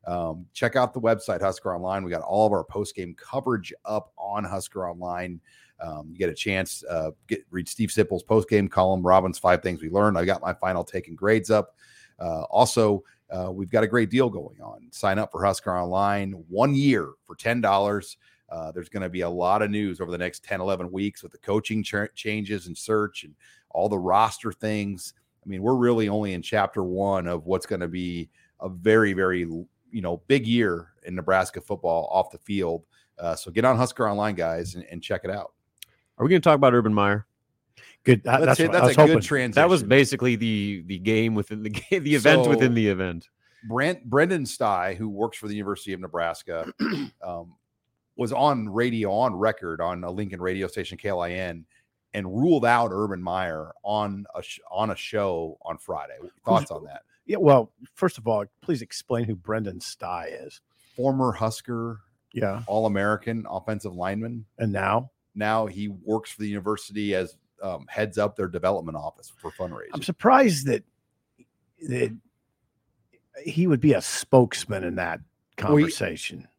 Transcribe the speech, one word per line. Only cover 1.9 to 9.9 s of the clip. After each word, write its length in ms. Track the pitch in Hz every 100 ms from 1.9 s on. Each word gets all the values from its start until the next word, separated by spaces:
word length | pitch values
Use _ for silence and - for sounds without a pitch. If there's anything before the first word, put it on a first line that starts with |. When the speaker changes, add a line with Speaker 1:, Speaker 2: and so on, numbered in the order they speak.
| 95
Speaker 1:
We 80 | 92
got 120 | 85
all 240 | - 101 107
of 60 |
our 100 | 98
post-game 500 | 78 101 101 - 90 85
coverage 560 | - 135 127 113 87 -
up 300 | - 107 - -
on 280 | 98 104
Husker 440 | 98 95 - 98 90
Online. 500 | 85 90 87 90 85 _ _ _ _
Um, 280 | 82 76 78
you 60 | 85
get 140 | 90
a 40 |
chance, 480 | - 107 95 92 - -
uh, 220 | 85 80 - _
get, 180 | 113 _
read 180 | 92 85
Steve 220 | - 107
Sipple's 320 | - 101 92
post-game 460 | - 110 - 107 98
column, 340 | - 92 92
Robin's 360 | 90 92 92 85
Five 240 | 90 87
Things 200 | 92 85
We 80 | 80